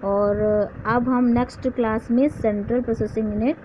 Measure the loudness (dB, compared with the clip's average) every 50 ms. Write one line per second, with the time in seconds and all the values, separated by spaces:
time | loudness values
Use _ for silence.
0 | -2 0 0 2 2 2 2 2 2 2 2 2 0 -2 -4 -8 -4 0 0 0
1 | 2 2 2 2 4 4 4 2 2 -2 -4 -4 -4 -4 -2 0 0 0 0 -2
2 | -2 0 2 2 2 2 0 0 -2 0 0 0 -2 0 -2 -2 0 -2 -2 -2
3 | -2 -4 -2 -4 -4 -2 -2 0 0 0 -2 -2